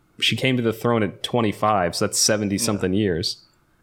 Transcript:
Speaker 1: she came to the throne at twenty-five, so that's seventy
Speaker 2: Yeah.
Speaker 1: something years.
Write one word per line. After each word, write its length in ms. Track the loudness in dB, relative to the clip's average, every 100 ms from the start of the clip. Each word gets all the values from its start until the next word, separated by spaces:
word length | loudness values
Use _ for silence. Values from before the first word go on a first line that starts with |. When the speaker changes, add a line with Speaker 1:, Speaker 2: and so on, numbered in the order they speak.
| _ -4
Speaker 1:
she 180 | -2 0
came 200 | 0 2
to 60 |
the 100 | 0
throne 300 | 0 0 2
at 200 | 0 -4
twenty-five, 720 | -4 0 0 0 0 2 0
so 120 | 0 -2
that's 120 | 0
seventy 380 | 0 2 0 -2
Speaker 2:
Yeah. 60 |
Speaker 1:
something 300 | -2 -2 0
years. 500 | 0 0 0 -4 -8 _ _ _ _